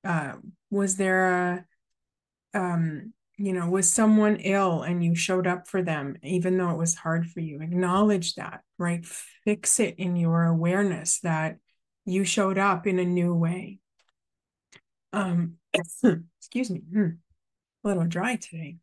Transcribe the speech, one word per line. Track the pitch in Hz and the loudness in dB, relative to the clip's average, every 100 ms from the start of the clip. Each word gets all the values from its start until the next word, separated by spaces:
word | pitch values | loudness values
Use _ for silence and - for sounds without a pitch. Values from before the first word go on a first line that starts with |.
Uh, | 190 170 139 57 - - _ | -2 -4 -4 -12 -18 -20 _
was | 202 196 190 | -2 0 0
there | 190 185 185 180 180 180 - _ _ _ _ _ _ _ _ | 2 4 4 2 0 -2 -8 _ _ _ _ _ _ _ _
a, | 208 | -4
um, | 180 170 165 151 226 - _ - | 0 0 0 -4 -12 -20 _ -6
you | 202 | -4
know, | 185 175 | -2 0
was | 185 190 | 2 2
someone | - 220 220 214 208 | 4 6 6 6 2
ill | 202 196 190 160 | 2 2 2 0
and | 160 175 | -2 0
you | 170 170 | 2 0
showed | - 185 180 | 2 0 0
up | 180 - | -2 -4
for | 190 | -4
them, | 175 151 139 135 | -2 -4 -4 -8
even | 135 180 175 185 | -4 -2 0 0
though | 175 | 0
it | 165 | 0
was | 165 | -2
hard | - 165 165 170 | -2 -2 -2 -2
for | - | -6
you? | 160 147 | -8 -8
Acknowledge | 156 180 180 190 214 196 170 - | -4 0 2 4 4 2 -2 -8
that, | - - _ - | -10 -12 _ -6
right? | 175 170 165 - - - - | -4 -4 -6 -14 -16 -6 -4
Fix | 208 - - | -2 0 0
it | 214 - | 0 -2
in | 180 175 | -2 0
your | 170 165 | 2 2
awareness | 170 165 170 190 202 170 165 - | 2 2 2 2 0 -2 -4 -4
that | 175 160 160 - _ _ _ _ - | -2 -2 -2 -6 _ _ _ _ -4
you | 185 185 | -2 0
showed | - 190 196 | 0 0 2
up | 196 175 202 | 2 2 0
in | 180 | 0
a | 180 | 2
new | 180 175 | 2 2
way. | 170 165 180 - 196 _ _ _ _ _ _ _ _ _ - _ _ _ | 2 0 -2 -8 -16 _ _ _ _ _ _ _ _ _ -20 _ _ _
Um, | 202 185 175 170 170 | -4 0 0 -2 -8
<coughs> | _ | _
excuse | - 175 - 233 165 - _ - 240 240 | -4 -4 2 4 4 -4 _ -8 -4 -2
me, | 170 160 | -4 -2
hmm, | 202 180 170 _ _ _ _ _ _ | 0 0 -2 _ _ _ _ _ _
a | 214 | -2
little | 190 170 | 0 0
dry | 170 226 240 | 0 -2 -4
today. | - 165 151 170 | -8 -12 -14 -16